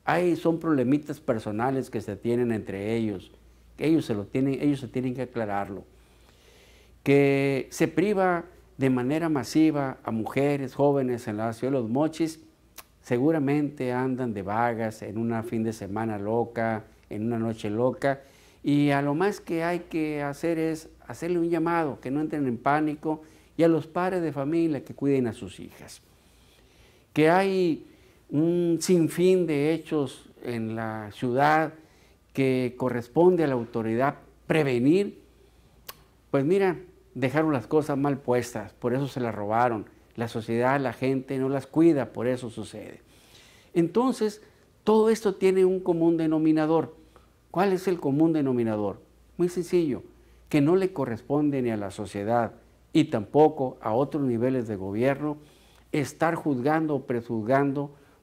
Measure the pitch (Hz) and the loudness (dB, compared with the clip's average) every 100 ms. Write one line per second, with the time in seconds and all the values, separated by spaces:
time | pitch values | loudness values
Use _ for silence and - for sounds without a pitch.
0 | - 165 180 160 165 165 165 143 123 147 | -2 0 2 0 0 0 0 0 2 0
1 | 147 147 - 110 107 104 127 135 127 113 | -2 -6 -4 -4 -4 -4 -2 -2 -4 -8
2 | 107 98 117 120 120 110 101 98 104 117 | -8 -6 -2 0 0 -2 -4 -6 -4 -2
3 | 110 95 - - - _ _ - 147 160 | -2 -4 -10 -20 -20 _ _ -4 0 2
4 | 160 104 98 131 139 135 147 135 120 127 | 0 -4 -4 -2 0 0 0 -2 -4 -4
5 | 127 123 - 120 107 101 98 95 - - | -4 -4 -6 -6 -4 -4 -6 -10 -14 -20
6 | _ _ _ _ - - - - - - | _ _ _ _ -20 -20 -20 -20 -20 -6
7 | - 143 139 139 139 135 - - 160 160 | 2 4 6 4 0 -2 -4 -2 0 2
8 | 202 196 185 170 170 - - - 131 127 | 0 2 0 0 -6 -18 -20 -2 0 2
9 | 127 156 165 147 113 156 156 147 135 - | 0 -2 0 -2 0 2 4 2 -4 -6
10 | - 113 104 135 143 143 127 - 143 139 | -6 -4 -2 0 0 0 -4 2 2 4
11 | 127 120 117 104 113 113 127 139 110 127 | 0 -2 -4 -4 -4 -4 -2 -2 -2 0
12 | 156 156 160 - - _ _ - - _ | 0 0 -4 -6 -18 _ _ -20 -20 _
13 | - 120 147 165 135 147 143 147 127 123 | -4 0 2 2 0 0 -2 -4 -4 -2
14 | 131 127 127 104 95 107 120 113 110 - | -2 -2 -4 -6 -4 0 0 0 -4 -6
15 | 107 104 117 117 110 113 113 113 95 104 | -8 -4 -2 -2 -4 -4 -2 -4 -6 -6
16 | 113 104 101 117 117 117 113 110 - - | -4 -4 -2 -2 -2 -2 -2 -2 -8 -20
17 | - 104 113 113 113 110 107 107 127 123 | -12 -6 -4 -2 -4 -4 -4 -2 -2 0
18 | 143 135 - - - _ - 143 143 139 | -2 -2 -8 -20 -20 _ 0 2 4 2
19 | 143 151 196 202 - 165 170 175 170 165 | 0 0 -2 -4 -6 -4 -2 -4 -6 -6
20 | 156 147 143 143 170 160 160 156 - - | -4 -4 -6 -4 -4 -2 -2 -4 -10 -20
21 | - 120 170 175 170 165 165 170 156 113 | -18 -8 -4 -2 0 0 0 0 -2 -4
22 | 127 143 156 156 131 113 139 151 156 147 | -6 -4 -4 -2 -2 -2 0 2 0 -2
23 | 160 156 - - - - 165 160 - - | -4 -6 -8 -20 -10 2 4 4 0 -4
24 | 185 185 165 139 139 165 165 135 - - | -2 -2 -2 -4 -2 0 0 -2 -8 -4
25 | 139 135 120 101 92 - - - 80 - | 0 2 0 -4 -12 -14 -18 -18 -20 -20
26 | _ _ _ _ _ _ _ _ - _ | _ _ _ _ _ _ _ _ -20 _
27 | _ 151 156 180 196 190 175 147 - - | _ 2 4 6 4 2 2 0 -6 -20
28 | - _ - 147 165 175 170 165 - 180 | -20 _ -4 0 2 2 2 0 4 4
29 | 160 - 180 185 165 143 151 165 - 156 | 4 2 4 4 2 0 0 -2 -2 -2
30 | 131 - - - - 117 110 110 110 110 | -2 -6 -20 -14 -8 -6 -4 -6 -6 -8
31 | 104 - 127 127 147 160 156 - - _ | -10 -6 -2 2 4 4 2 -6 -20 _
32 | _ _ _ - 135 127 123 123 127 120 | _ _ _ -2 0 0 -2 -2 -4 -4
33 | 113 160 180 175 147 127 113 117 110 113 | -2 4 6 6 2 -2 -4 -4 -2 0
34 | 139 - - _ - 160 139 123 135 185 | 0 -2 -12 _ -2 0 2 2 4 4
35 | 202 - - _ _ _ _ _ - - | 2 -6 -20 _ _ _ _ _ -20 -20
36 | _ _ _ 139 139 196 190 156 - - | _ _ _ -2 2 2 2 -2 -8 -20
37 | _ 127 127 147 156 135 - 151 147 139 | _ -4 -2 0 0 0 0 0 0 0
38 | 143 139 123 123 120 110 101 - 120 127 | -2 -2 0 0 -2 -8 -12 -8 -4 -2
39 | 139 127 117 104 101 113 123 107 - - | -4 -4 -6 -4 -2 2 2 0 -6 -16
40 | _ - 135 117 110 113 127 139 131 - | _ -8 -6 -6 -4 0 2 2 -2 -2
41 | 131 135 127 135 131 139 135 151 165 143 | -2 -2 -4 -4 -2 -4 -2 4 4 4
42 | 117 107 120 127 120 110 104 107 92 - | 0 -4 -2 -2 -6 -10 -12 -14 -16 -18
43 | _ - - - - - _ 170 165 220 | _ -20 -20 -20 -20 -20 _ 0 2 2
44 | 262 - 214 - - _ _ _ - 220 | 2 0 -2 -4 -16 _ _ _ 2 4
45 | 220 220 208 190 190 190 185 185 185 170 | 4 2 0 2 4 6 4 2 0 2
46 | 165 165 160 156 156 156 156 160 156 - | 2 2 2 2 4 4 4 2 0 -8
47 | - - _ _ _ 175 202 185 190 175 | -20 -20 _ _ _ 0 2 2 0 -2
48 | 147 143 165 156 135 123 113 107 101 95 | 0 4 4 4 2 0 0 0 -2 -6
49 | - _ _ - 175 180 170 180 156 107 | -14 _ _ -2 -2 -2 0 0 2 -2
50 | - - _ _ - 156 143 185 185 151 | -8 -20 _ _ -2 2 4 4 2 -2
51 | 123 113 - 143 147 139 123 107 98 95 | -4 -6 -2 0 2 0 -2 -2 -6 -8
52 | 98 101 101 120 107 - - _ _ 160 | -8 -6 0 0 0 -6 -20 _ _ 0
53 | 143 120 101 143 151 151 127 - 113 113 | 2 -2 2 6 6 4 -6 -6 -2 0
54 | 143 156 135 117 127 131 110 98 95 104 | 0 -2 -2 0 0 0 -2 -6 -6 0
55 | 131 139 151 147 - - _ - _ 151 | 0 0 -4 -8 -14 -20 _ -20 _ -4
56 | 131 - 160 165 156 127 127 156 160 139 | -4 -2 -2 0 -2 -2 0 0 0 -4
57 | 131 120 117 113 107 135 143 139 143 - | -4 -6 -4 -4 2 2 2 -2 -6 -12
58 | - _ | -20 _